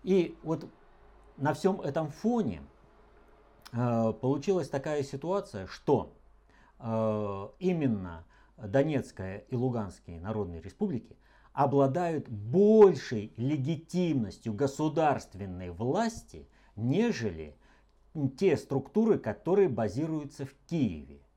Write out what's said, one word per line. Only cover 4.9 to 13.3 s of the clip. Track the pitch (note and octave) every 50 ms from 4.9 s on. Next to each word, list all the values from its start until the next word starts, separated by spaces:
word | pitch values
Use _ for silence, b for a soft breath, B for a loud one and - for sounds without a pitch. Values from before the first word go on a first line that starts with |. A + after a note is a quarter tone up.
| D3+ D3
ситуация, | C#3 C#3 - C#3 - E3 F#3+ G3+ F#3+ - - G2+ F#2
что, | - - - _ - C#3+ G#2+ F2 - - _ _ - - - _ b b b b b b _
э, | B2 A2+ A2+ A2+ A2 A2 G#2+ G#2+ G#2 G#2 G2 G2 G2 - - _
именно | F3 F#3 F3+ E3 D3 B2+ A2 G2 F#2 F2 E2 D#2+ - b b b b b b
Донецкая | - A2+ G2+ G2 C3+ C#3+ D#3+ D3+ D3+ - - - - F#2+ F#2+ G2 G2+ - _
и | C3
Луганские | A#2+ B2 C3 A#2 A#2 G#2 F2+ E2 - _ - E2+ E2
народные | E2+ G#2 A2 G#2+ G2+ F2 E2+ E2
республики | D#2 F#2+ - _ G#3+ G3 D#3 - - - - b b b b b b b
обладают | b C3+ C#3+ C3+ C#3 C#3 C#3 C3 C3 F3 F3+ E3+ E3 C#3+ - -
большей | A2+ G#2 G#2 A2+ B2+ F3+ G3+ G#3 A3 A3 G#3 F#3+ E3 B2+ - - B2 G#2+ G2+ A2